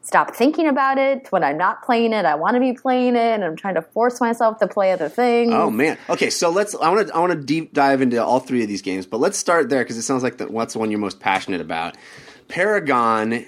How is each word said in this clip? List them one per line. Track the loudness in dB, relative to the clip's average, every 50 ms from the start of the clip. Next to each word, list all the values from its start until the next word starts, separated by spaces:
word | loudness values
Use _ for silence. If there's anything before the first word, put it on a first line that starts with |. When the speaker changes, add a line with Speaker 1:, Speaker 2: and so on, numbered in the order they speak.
Speaker 1:
stop | _ 2 2 2 2 2 0
thinking | 2 2 2 2 2 0 2
about | 2 2 2 0 2 2
it. | 2 0 0 -2 -4 -2
When | -2 0 0
I'm | 0 0 0
not | 0 -2 -2 -2 -2
playing | 0 0 2 2 0 0
it, | 2 2
I | 0 0
wanna | 2 0 0 2 2
be | 0 0 -2
playing | -2 _ 0 0 2 2 2 2
it, | 2 2 2 0
and | 0 -2
I'm | -4 -6
trying | -6 -6 -4 -4
to | -4
force | -4 -4 _ 0 0 0 2 2
myself | 0 0 2 2 0 0 2 0
to | -2 -2
play | 0 0 0 0
other | 0 0 -2 -6
things. | -2 0 2 2 4 2 2 2 2
Speaker 2:
Oh, | 2 2 0
man. | 2 2 0 0 0 -4 -4 -4
Okay, | -2 -2 0 -2
so | -2 0 0 0
let's, | 2 0 -2 -2 -4
I | -2 0 2
wanna, | 2 2 0 0 0
I | 0
wanna | 0 0 0
deep | -2 -2 -2 -2 -2 -2 -4 0
dive | 2 4 4 4 4
into | 2 2 2 0 2
all | 2 2 0
three | 0 0 -2 -2 0
of | -2
these | -4 -6
games, | -6 -6 -6 -6 -8
but | -6 -4 0
let's | 0 0 -2 -2
start | -2 0 2 2 2 2
there | 0 -2 -2
'cause | -2 -6 -8
it | -4
sounds | -2 -2 0 0
like | -2 -4 -6
the, | -10 -8
what's | -4 -4 -4 -4 -4
the | -4
one | -4 -2
you're | -2 -2
most | -4 -6 -8 -4
passionate | -4 -2 -2 -2 -2 -4 -6 -6
about. | -6 -6 -6 -6 -6 -8 -10 -14 -20 -20 -20 -20 -20 -20 -20 -20 _ _
Paragon, | -4 -2 -2 0 0 -2 0 0 0 2 2 2 2 2 0 -2 -4 -4 -6